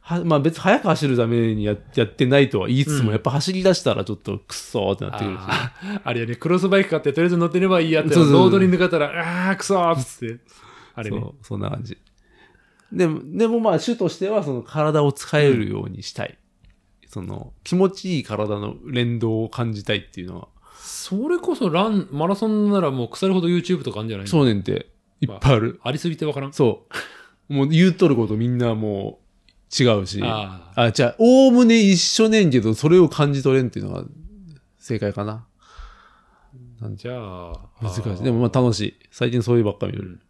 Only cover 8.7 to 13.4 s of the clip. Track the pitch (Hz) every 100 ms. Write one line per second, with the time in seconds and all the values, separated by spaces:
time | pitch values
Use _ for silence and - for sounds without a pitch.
8.7 | 180 180 170 143 160 170 175 185 190 -
9.7 | 185 170 165 123 - 117 120 _ _ -
10.7 | - - - 104 104 107 - - 101 98
11.7 | 98 - - _ _ _ _ _ _ _
12.7 | _ _ - 175 151 147 180